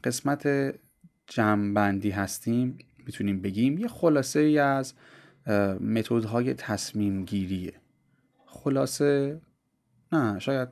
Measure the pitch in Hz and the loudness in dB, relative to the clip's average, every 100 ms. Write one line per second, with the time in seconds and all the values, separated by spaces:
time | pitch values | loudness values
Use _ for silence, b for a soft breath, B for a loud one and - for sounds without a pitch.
0 | 127 123 139 143 143 139 135 - _ _ | -4 -2 -2 -2 0 0 -2 -6 _ _
1 | - _ - - 107 107 101 104 101 98 | -20 _ -8 0 2 2 2 2 2 2
2 | 101 98 98 - 117 120 127 127 - _ | -2 -2 -4 -4 -2 0 0 -4 -18 _
3 | - - 101 95 98 98 131 156 226 - | -14 -4 -2 -2 -2 2 2 2 -4 0
4 | 165 143 127 151 151 147 139 135 135 - | 2 4 2 2 4 4 4 2 -2 -12
5 | B B B B - 104 98 95 107 110 | B B B B 0 2 2 0 -2 -2
6 | 110 117 107 117 123 127 - 104 - 107 | 0 0 0 -2 -2 -4 -4 -4 -4 -2
7 | 101 98 92 101 92 92 90 - _ _ | -2 -2 -4 -4 -2 -4 -6 -12 _ _
8 | _ _ _ _ _ - 143 135 135 - | _ _ _ _ _ -8 -2 0 0 0
9 | 143 139 139 160 _ _ _ _ _ _ | 2 2 0 -6 _ _ _ _ _ _
10 | - 160 113 101 - 135 127 | -2 0 0 -2 -2 -2 -4